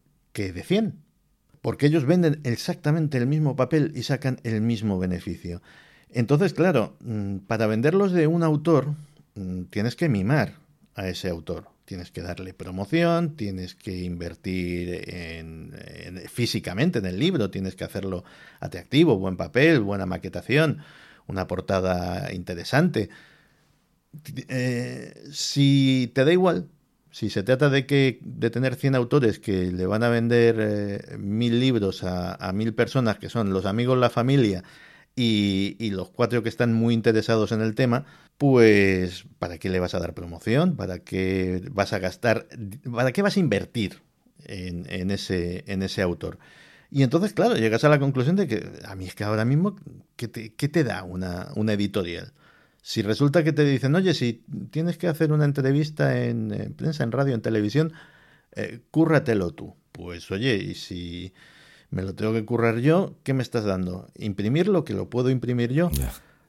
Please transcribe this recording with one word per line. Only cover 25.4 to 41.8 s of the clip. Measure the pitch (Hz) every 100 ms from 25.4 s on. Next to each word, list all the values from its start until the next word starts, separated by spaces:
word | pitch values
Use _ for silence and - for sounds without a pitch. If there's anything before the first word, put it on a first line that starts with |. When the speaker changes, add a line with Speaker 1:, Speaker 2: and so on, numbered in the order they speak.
| - 143 139 139 135 131 120
Speaker 1:
te | 135 135
da |
igual, | 180 180 170 - _ _ _ _
si | - 104
se | 107
trata | 95 127 147
de | 135 127
que, | 139 135 -
de | - - 117
tener | 120 131 123
cien | 139 131
autores | 120 151 117 -
que | - 95 92
le | 90 92
van | 107
a | 120
vender, | 117 117 120 117 110
eh, | 107 104 101 101 - 104
mil | 101 107 120 117
libros | 131 120 98 92
a, | 90 90 90 -
a | 92
mil | 95 113
personas | 107 117 135 117 101
que | 98
son | 117 101
los | 95 92
amigos, | 104 123 127
la | 123
familia | - 120 139 113 92 92 - - - _ -
y, | 120 107 101 95 98 -
y | 113
los | 95 90
cuatro | - 120 120
que | 110
están | - 120
muy | 113 117
interesados | 117 110 110 107 113 107
en | 113
el | 110 107
tema, | 127 120 139 - _ _
pues, | 143 127 113 104 98 95 92 90 - -
¿para | 87 85
qué | 95
le | 92
vas | 90
a | 95
dar | 85
promoción? | 82 87 82 - 123 180 135
¿Para | 95 90
qué | - 95 95 95 92 92 90
vas | 95